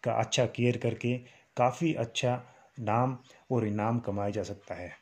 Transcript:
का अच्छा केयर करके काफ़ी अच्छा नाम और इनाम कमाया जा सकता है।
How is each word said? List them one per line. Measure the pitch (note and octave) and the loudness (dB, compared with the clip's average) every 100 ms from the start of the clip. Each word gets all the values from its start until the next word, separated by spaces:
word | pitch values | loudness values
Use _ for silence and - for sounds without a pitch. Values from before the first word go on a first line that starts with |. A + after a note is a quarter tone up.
का | B2 | 0
अच्छा | A2+ A2+ - A#2+ | 0 0 2 0
केयर | - A#2+ A#2+ | 2 2 2
करके | A#2+ A2 A#2+ B2 - - _ - | -2 -2 -4 -4 -6 -20 _ 2
काफ़ी | B2 B2+ E3+ | 2 2 -2
अच्छा | D3+ A#2+ - B2+ A#2+ - - - - | 0 -2 0 0 0 -6 -20 -20 -6
नाम | G#2+ A2 B2+ B2+ - - _ | 0 2 2 -2 -12 -20 _
और | B2+ G#2+ | 0 0
इनाम | G#2 G#2+ A#2+ | 0 0 0
कमाया | A#2 G2+ G2+ | 0 -2 -2
जा | G#2 | -2
सकता | F2+ G2 - | -6 -8 -10
है। | F2 F2 - | -10 -10 -14